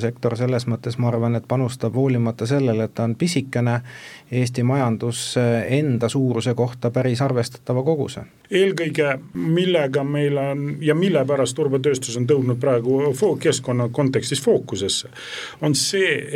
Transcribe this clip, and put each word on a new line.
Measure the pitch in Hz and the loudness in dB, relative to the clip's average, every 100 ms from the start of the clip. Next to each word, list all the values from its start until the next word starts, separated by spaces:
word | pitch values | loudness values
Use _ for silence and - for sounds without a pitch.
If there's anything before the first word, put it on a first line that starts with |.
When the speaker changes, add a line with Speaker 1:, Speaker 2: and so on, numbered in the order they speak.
Speaker 1:
Sektor | 113 120 123 113 | -4 -2 -2 0
selles | 127 123 120 | 0 0 -2
mõttes, | 117 135 117 | -4 -4 0
ma | 120 | 0
arvan, | 117 117 117 | 2 0 -2
et | - | -2
panustab | 127 127 - 113 113 | -2 -2 -2 -2 0
hoolimata | 135 123 117 113 | 2 2 0 -2
sellele, | 117 143 131 110 | -2 0 2 0
et | 110 | -2
ta | - 113 | -2 -4
on | 113 | 0
pisikene, | 175 143 131 127 120 120 123 - - - - 123 | -2 -2 -2 -2 0 0 -4 -16 -20 -20 -4 -2
Eesti | 123 123 120 | 0 0 0
majandus, | 127 120 107 120 117 - 127 120 117 104 | 2 0 0 -2 -4 -4 0 2 2 0
enda | 135 151 117 113 | 0 2 0 0
suuruse | 139 131 117 113 | 2 0 0 0
kohta | 120 123 123 120 | 0 -2 -2 -2
päris | 120 131 120 | 0 0 2
arvestatava | 139 127 117 - - 123 135 | 0 0 -2 -6 -2 0 0
koguse. | 160 135 - - - - | 0 -2 -8 -16 -20 -2
Speaker 2:
Eelkõige, | 190 196 165 165 160 147 131 - | 2 2 0 -2 0 0 -2 -6
millega | 175 165 165 185 170 135 139 | -4 0 2 2 2 2 0
meil | 139 147 143 139 | 0 0 0 0
on | 139 139 143 147 | -2 -2 -4 -2
ja | 151 156 | 0 2
mille | 190 156 | 4 2
pärast | 131 143 127 - | 2 2 0 0
turbatööstus | 147 135 143 131 123 117 | 0 2 2 0 -2 -2
on | 123 | 2
tõudnud | 143 123 120 | 2 2 0
praegu | 139 120 117 135 147 139 | 2 2 2 2 2 2
fo-, | 220 226 | 2 2
keskkonna | 160 135 - 127 120 135 | 0 0 0 0 0 2
kontekstis | 135 123 - 139 | 2 0 -2 0
fookusesse, | - 190 - 95 98 - - - - - - - | 2 2 0 -4 -2 -2 -6 -14 -14 -12 -12 -4
on | 151 | 0
see, | 147 - 196 185 135 143 | 0 0 2 2 0 0